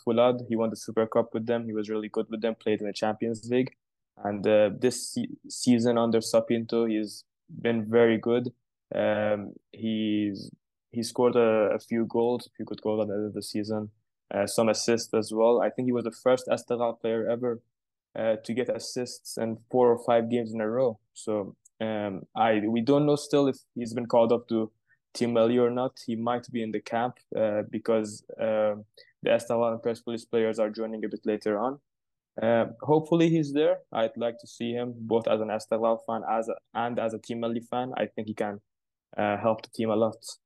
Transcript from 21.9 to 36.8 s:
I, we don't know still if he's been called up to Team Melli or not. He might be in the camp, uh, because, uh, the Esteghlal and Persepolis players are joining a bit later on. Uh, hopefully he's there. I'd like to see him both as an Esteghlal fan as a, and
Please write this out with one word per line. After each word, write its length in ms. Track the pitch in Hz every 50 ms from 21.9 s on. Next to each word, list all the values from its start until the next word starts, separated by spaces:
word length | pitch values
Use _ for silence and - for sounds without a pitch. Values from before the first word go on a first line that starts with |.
| 110 104 104 104 95 - - - -
I, 240 | 113 110 113 110 110 104
we 140 | 107 113 117
don't 240 | 113 131 143 143 147
know 120 | 147 147
still 300 | 143 - - 147 143 143
if 100 | 135 127 - _ _ _
he's 180 | 120 120 113 110
been 120 | 123 120
called 260 | 110 - 120 113 113
up 160 | 120 117 - -
to 220 | 113 110 113 110 - _ _ _ _ _ _ _ -
Team 200 | - 120 117 117
Melli 260 | 117 113 117 123 123
or 80 | 120 120
not. 300 | 123 123 127 131 - - -
He 100 | - 117
might 340 | 110 113 120 120 120 - -
be 140 | - 117 113
in 80 | 110
the 80 | 107 104
camp, 380 | - - 117 113 117 127 - _ _ _ -
uh, 280 | - 110 107 104 107 107 113
because, 540 | - 110 - 117 113 113 107 104 104 - - - - -
uh, 360 | 113 110 110 107 107 107 104 104 107 - _ - - _ _ _
the 100 | - -
Esteghlal 420 | 117 117 - - 120 117 120 117 113
and 100 | 113 -
Persepolis 400 | 120 113 117 - 120 117 113 117
players 360 | - - 117 110 110 107 113
are 100 | 110 107
joining 340 | 107 113 113 110 110 110 107
a 60 | 107
bit 160 | 104 101 -
later 320 | 110 107 107 - 110 104 101
on. 200 | 113 127 143 147 _ _ _ _ _ _ _ _ _ _ _ -
Uh, 260 | 110 117 117 117 110 - - -
hopefully 460 | - 135 151 160 156 - 170 170 165 165
he's 220 | 165 165 151 139
there. 280 | 139 147 156 170 185 185 - _
I'd 240 | - 113 113 113 -
like 240 | 113 117 117 117 -
to 80 | -
see 240 | - - - 120 117
him 220 | 117 120 123 123 120
both 320 | 117 113 110 113 117 113
as 140 | - 110 107
an 80 | 110 107
Esteghlal 500 | 104 110 - - 113 110 113 113 113 113 -
fan 140 | - 113 110 85 95
as 180 | 110 113 113
a, 80 | 113 92 - - _ -
and 260 | 110